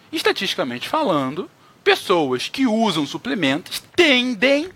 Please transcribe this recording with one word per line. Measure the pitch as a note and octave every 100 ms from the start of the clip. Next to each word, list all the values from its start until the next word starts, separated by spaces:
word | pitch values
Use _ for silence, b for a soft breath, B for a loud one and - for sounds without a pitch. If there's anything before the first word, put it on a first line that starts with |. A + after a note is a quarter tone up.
| b
Estatisticamente | D#4+ G#4+ - G3 - C#3 A#2+ -
falando, | D#4 C4+ D3+ C3 D#3 D4 _ b b
pessoas | G4+ F#4+ - F3 C#3 B2 -
que | - C4
usam | A3 A3 D#3+ C#3
suplementos | D#3 B3 A#3+ D#3+ D4 - - -
tendem, | - E4 B3 B3 G#3 B3+ C#4+ F#4